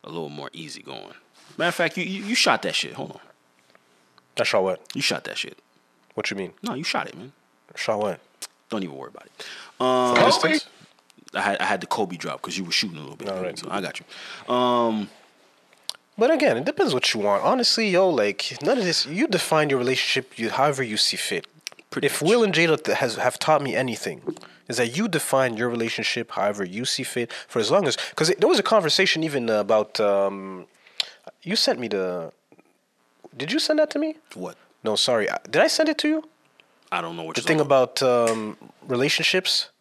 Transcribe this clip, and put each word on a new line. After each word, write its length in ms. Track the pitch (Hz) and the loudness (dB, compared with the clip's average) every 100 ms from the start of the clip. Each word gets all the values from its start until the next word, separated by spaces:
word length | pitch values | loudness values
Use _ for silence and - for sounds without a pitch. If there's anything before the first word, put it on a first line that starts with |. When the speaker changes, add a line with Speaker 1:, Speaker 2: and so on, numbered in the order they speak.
Speaker 1:
a 60 | - | -12
little 200 | 82 76 | -10 -10
more 200 | 73 69 | -10 -14
easy 280 | 78 78 73 | -14 -16 -16
going. 320 | 69 64 50 - _ _ - - | -14 -16 -16 -20 _ _ -20 -2
Matter 120 | 170 | -2
of 60 | 165 | 2
fact, 220 | 170 185 | 0 0
you, 60 | |
you, 200 | 175 190 | -6 -6
you 120 | 196 240 | -4 2
shot 260 | - 113 | 4 2
that 100 | 92 - | 2 -2
shit. 180 | - | -4
Hold 180 | 127 139 | -8 -12
on. 80 | - - _ _ _ _ _ _ _ _ _ _ - | -12 -20 _ _ _ _ _ _ _ _ _ _ -2
Speaker 2:
I 40 | |
shot 200 | 117 107 | 0 2
what? 180 | 95 90 - 123 | 0 -2 -8 -6
Speaker 1:
You 60 | |
shot 220 | - 85 - | -4 -4 -6
that 120 | - | -10
shit. 200 | - - _ _ _ _ _ - | -10 -12 _ _ _ _ _ -8
Speaker 2:
What 140 | - | -6
you 60 | 101 | -6
mean? 160 | 90 - | -8 -8
Speaker 1:
No, 100 | 220 | -8
you 100 | 147 | -6
shot 240 | 165 - - | -4 -4 -6
it, 80 | - | -12
man. 160 | 123 _ _ _ _ - | -18 _ _ _ _ -8
Speaker 2:
Shot 240 | - 107 | -2 0
what? 200 | 104 85 _ _ - _ _ | 0 -4 _ _ -18 _ _
Speaker 1:
Don't 120 | 113 | -6
even 120 | 92 67 | -6 -8
worry 140 | 65 | -14
about 140 | - - | -16 -20
it. 180 | _ - - - _ | _ -16 -16 -18 _
Um, 360 | 127 127 127 120 | 2 4 4 6
Speaker 2:
From 100 | - | 6
distance? 420 | - - 311 - - - _ _ - - | 6 2 0 -2 -20 -20 _ _ -20 -10
Speaker 1:
I 80 | - | -2
had, 160 | 98 101 | -2 0
I 60 | 95 | 0
had 160 | 101 | -2
the 60 | 87 | -2
Kobe 300 | - 98 87 | -4 -4 -4
drop 240 | 82 67 | -8 -8
'cause 160 | - 90 | -8 -8
you 60 | |
were 80 | 87 | -2
shooting 260 | - 104 78 | -2 -2 -8
a 40 | |
little 140 | 71 - | -14 -10
bit. 140 | 98 | -8
Speaker 2:
All 120 | 95 | -6
right. 160 | 92 - | -6 -8
Speaker 1:
So 100 | - | -6
I 100 | 98 | -6
got 180 | 87 - | -6 -10
you. 540 | - - - - - | -16 -18 -16 -16 -2
Um, 560 | 123 123 120 117 110 98 - _ _ _ _ _ _ _ - _ - | 2 4 4 2 0 -4 -10 _ _ _ _ _ _ _ -16 _ 0
Speaker 2:
But 140 | 233 | 2
again, 260 | 320 285 117 | 4 4 2
it 80 | 160 | -2
depends 280 | - 311 | 0 0
what 200 | 131 - | 2 0
you 60 | 113 | 0
want. 240 | 101 101 | 2 2
Honestly, 460 | 156 254 233 - 220 | 2 2 2 2 2
yo, 200 | 180 190 | 4 4
like, 480 | 147 104 98 - 131 | 4 2 0 -6 -4
none 140 | - 262 | 0 2
of 40 | |
this, 220 | 185 156 - | 2 0 -2
you 220 | 170 294 | -2 0
define 420 | 185 - 156 151 | 0 2 2 4
your 80 | 139 | 2
relationship 600 | 123 131 - - 123 - | 2 0 0 -2 -4 -6
you, 100 | 113 | -4
however 320 | 101 143 135 | 2 2 2
you 160 | 123 107 | -4 0
see 200 | - 92 | 0 0
fit. 280 | - 90 - _ - - _ | -4 -6 -8 _ -18 -18 _
Speaker 1:
Pretty 160 | - 139 | -2 -2
Speaker 2:
If 140 | - | 0
Speaker 1:
much. 80 | 151 | 2
Speaker 2:
Will 140 | 240 | 4
and 100 | 220 | 4
Jada 300 | 156 165 156 | 4 4 2
th-, 140 | - - | 0 0
has, 180 | 131 107 | 0 0
have 220 | 123 - | -2 0
taught 240 | - 156 | 2 2
me 140 | 143 98 | 2 -2
anything, 460 | 127 110 - 64 - - - - - | -2 -4 -8 -8 -10 -10 -14 -20 -8
is 100 | 120 | -2
that 200 | 120 131 | -2 0
you 100 | 220 | 0
define 500 | 165 - 135 131 113 | 0 2 2 2 0
your 120 | 123 | -2
relationship 640 | 117 117 - 110 - 113 | -2 -2 -2 -2 -4 -4
however 320 | - 104 104 95 | -2 -2 -2 -6
you 200 | 98 127 | -6 -4
see 180 | - | -4
fit 280 | 127 - 117 - - | -4 -4 -6 -8 -6
for 120 | 123 | -2
as 100 | 104 | 2
long 160 | 170 165 | 2 2
as, 80 | - - - | -2 -6 0
'cause 140 | 160 | 0
it, 100 | - | 4
there 100 | 233 | 4
was 100 | 349 | 4
a 40 | |
conversation 600 | 190 220 165 - 190 160 | 4 2 4 2 2 2
even, 260 | 160 143 117 | 0 -2 0
uh, 100 | 107 | 0
about, 400 | 101 110 104 - | 4 2 2 0
um, 680 | 104 98 98 98 95 92 - _ - _ - - - _ | 2 4 2 -2 -10 -12 -16 _ -20 _ -10 -10 -20 _
you 120 | 165 214 | -6 -2
sent 240 | - 220 | 0 0
me 80 | 117 | -2
the, 440 | 101 92 90 80 _ _ _ _ _ _ _ _ _ - 123 | -2 -2 -4 -8 _ _ _ _ _ _ _ _ _ -20 -10
did 160 | 143 | -4
you 80 | 277 | -2
send 180 | - 311 | 2 2
that 120 | 302 | 2
to 80 | 294 | 2
me? 160 | 311 311 _ | -4 -6 _
Speaker 1:
What? 240 | - 180 - _ _ | -12 -12 -12 _ _
Speaker 2:
No, 120 | 107 104 | -2 0
sorry. 340 | - 120 101 | 2 2 2
Uh, 80 | - - | -4 -2
did 120 | 147 | 4
I 60 | 294 | 4
send 200 | - 320 | 4 2
it 100 | 302 | 2
to 80 | 302 | 0
you? 200 | 311 311 _ _ _ _ _ _ | 0 -4 _ _ _ _ _ _
Speaker 1:
I 80 | 180 | -6
don't 140 | 170 170 | -6 -8
know 80 | |
what 120 | 160 156 | -6 -4
Speaker 2:
The 60 | |
Speaker 1:
you're 60 | 165 | 0
Speaker 2:
thing 100 | 156 | 2
Speaker 1:
talking 100 | 139 | 4
about. 340 | 135 127 - | 4 4 2
Speaker 2:
about, 280 | 131 123 117 | 2 4 4
um, 260 | 113 107 - - _ - | 2 -4 -10 -20 _ -4
relationships? 840 | 123 139 - 165 - - - - _ | 0 2 2 2 2 0 -2 -4 _